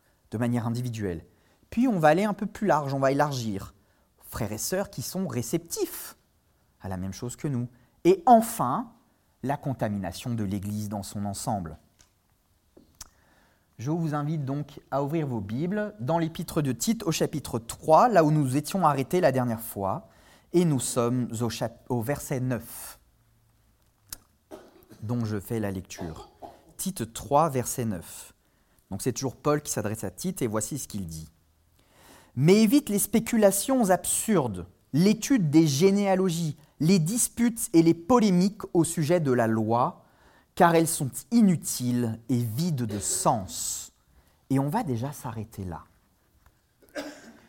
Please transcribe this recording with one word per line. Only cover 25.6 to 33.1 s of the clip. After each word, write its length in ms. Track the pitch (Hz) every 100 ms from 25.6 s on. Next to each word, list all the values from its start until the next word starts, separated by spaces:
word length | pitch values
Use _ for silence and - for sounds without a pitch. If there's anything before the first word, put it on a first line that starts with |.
| 104
lecture. 580 | 92 - - 87 78 - _ - - _ -
Tite 340 | 196 - 113
trois, 380 | - 104 143 160
verset 340 | 131 113 -
neuf. 500 | 113 90 - - - _ _ _ _ _ _
Donc 100 | 95
c'est 100 | 131
toujours 240 | - 135 -
Paul 260 | 147 151
qui 120 | -
s'adresse 320 | - 101 110 98
à 40 |
Tite, 320 | - 185 185
et 60 | 120
voici 320 | 107 - 143
ce 80 | -
qu'il 180 | 104 85
dit. 240 | 80 80 _ _ _ _ _ _ _ - - _ 120
Mais 260 | 151 208
évite 240 | 220 285 -
les 100 | 202
spéculations 920 | -